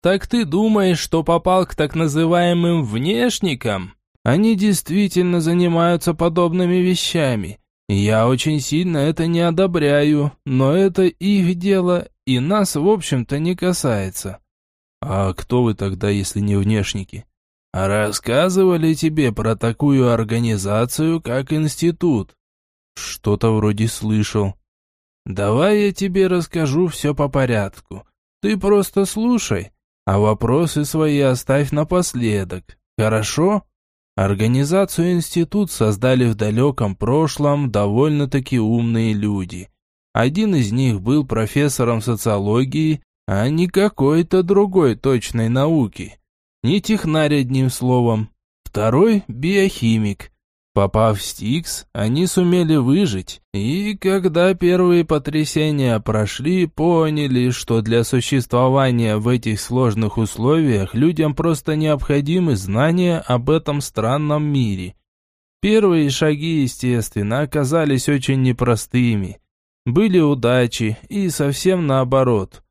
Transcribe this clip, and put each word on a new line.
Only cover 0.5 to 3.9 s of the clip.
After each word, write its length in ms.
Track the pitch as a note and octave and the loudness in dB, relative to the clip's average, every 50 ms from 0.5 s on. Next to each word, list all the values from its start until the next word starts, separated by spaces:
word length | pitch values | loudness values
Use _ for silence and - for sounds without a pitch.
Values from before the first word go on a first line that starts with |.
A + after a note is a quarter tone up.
| D3+ F#3+ G#3+ A3 G#3+ G#3 F#3+ F#3 F3 - | 0 0 2 2 4 4 4 2 2 0
что 240 | - - - E3 D3+ | -2 -2 -2 -2 2
попал 420 | E3 E3+ E3+ - F#3 F3+ F#3+ F3+ | 2 0 2 2 2 2 2 0
к 100 | - - | -2 -2
так 180 | - D3+ C#3+ - | -4 -4 -2 0
называемым 920 | D#3+ E3 D3+ C#3 D#3 E3 E3 F3 F3 F3 F3 F3 F3 E3+ E3+ E3+ E3 C#3+ | -2 -2 0 0 0 2 2 2 2 2 2 2 2 2 2 2 0 0
внешникам? 1080 | G#2 G#2 A#2 C3+ E3+ G#3+ A#3 B3 B3 - - G#3 F3 C#3+ B2 - A#2 G2+ F#2+ F2+ F#2+ | -2 -4 -2 -2 -2 0 0 0 0 -2 -2 -4 -4 -4 -2 -4 -4 -4 -4 -8 -10